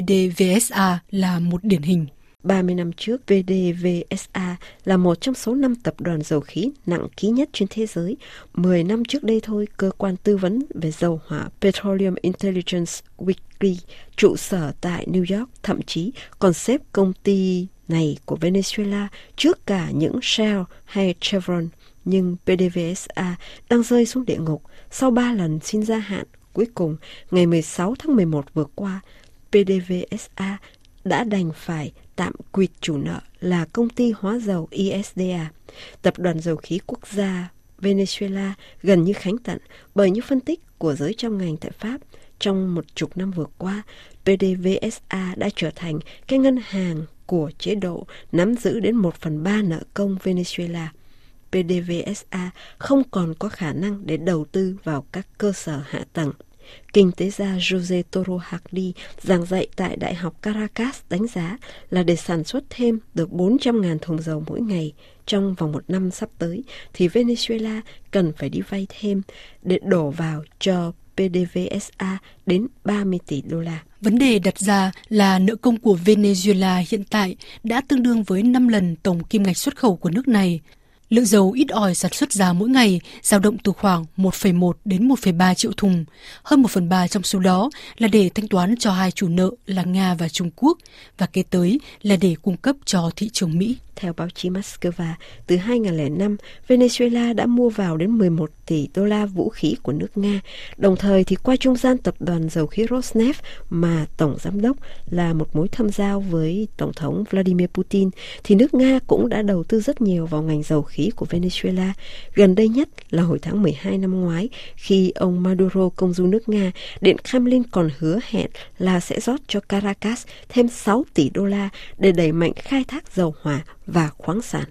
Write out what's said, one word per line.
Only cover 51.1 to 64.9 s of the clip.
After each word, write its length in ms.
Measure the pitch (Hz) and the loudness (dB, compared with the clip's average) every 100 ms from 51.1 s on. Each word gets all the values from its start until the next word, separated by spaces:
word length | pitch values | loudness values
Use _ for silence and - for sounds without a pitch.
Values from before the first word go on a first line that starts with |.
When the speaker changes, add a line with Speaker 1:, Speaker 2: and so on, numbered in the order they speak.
| - - - - | -20 -20 -20 -6
Speaker 2:
P 20 | |
D 180 | 185 170 180 175 | -2 0 -2 -2
V 40 | 170 - 208 | -4 -4 -8
S 80 | - | -8
A 220 | 185 180 - - - | -8 -8 -10 -20 -10
không 260 | - 277 262 | 0 2 2
còn 220 | 196 170 156 | 0 -2 -4
có 100 | 208 | -8
khả 240 | - 165 | -6 -6
năng 320 | 135 202 202 196 | -4 -4 -6 -4
để 120 | 156 | -4
đầu 280 | 165 170 147 | 0 -2 -2
tư 240 | 190 190 190 | -2 -2 -4
vào 220 | - 143 - | -6 -6 -6
các 160 | 185 - - | -12 -12 -4
cơ 140 | 208 | -4
sở 300 | 190 - 143 143 | -4 -6 -8 -8
hạ 200 | - - | -10 -8
tầng. 180 | 170 147 - - - - - - | -4 -4 -6 -16 -20 -20 -20 0
Kinh 180 | 208 190 | 4 4
tế 180 | 175 185 | 2 -4
gia 280 | 202 196 185 | -4 -4 -2
Jose 460 | 175 185 175 180 175 | -2 -2 -2 -2 -2
Toro 260 | 190 185 180 | -4 -4 -6
Hardy 560 | - 170 - 180 185 180 - - | -8 -12 -8 -6 -6 -8 -14 -8
giảng 240 | - 180 170 | 0 0 0
dạy 220 | 185 - - | -2 -2 -4
tại 200 | 180 - | -6 -4
Đại 180 | - 170 | -6 -6
học 260 | 175 - | -8 -8
Caracas 580 | 208 214 214 - 240 - - | -6 -4 -6 -4 -6 -6 -6
đánh 180 | 175 233 | -4 -4
giá 300 | 185 165 226 - - - | -4 -6 -8 -14 -18 -4
là 140 | 180 | 0
để 120 | 170 170 | 2 0
sản 280 | - 170 | 0 -4
xuất 200 | 156 262 - | -4 -6 -8
thêm 300 | - 240 226 - | -2 0 0 -4
được 180 | - 160 | -4 -4
bốn 260 | 170 180 262 | 0 2 2
trăm 240 | 254 233 | 2 0
ngàn 160 | 185 156 | 0 -2
thùng 200 | - 160 | -4 -6
dầu 220 | 160 156 156 | -4 -6 -6
mỗi 140 | - | -6
ngày 320 | 226 180 156 | -4 -2 -4